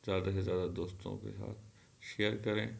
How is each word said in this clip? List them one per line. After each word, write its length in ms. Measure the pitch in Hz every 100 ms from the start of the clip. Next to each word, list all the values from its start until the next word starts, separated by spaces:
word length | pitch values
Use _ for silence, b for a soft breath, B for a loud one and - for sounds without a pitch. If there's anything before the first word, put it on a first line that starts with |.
ज़्यादा 280 | - 95 92
से 100 | 95
ज़्यादा 240 | 92 90 90
दोस्तों 360 | 90 85 95 101 101
के 140 | 107
साथ 720 | 101 101 107 - - - -
शेयर 320 | - - 104 107
करें। 340 | 107 107 113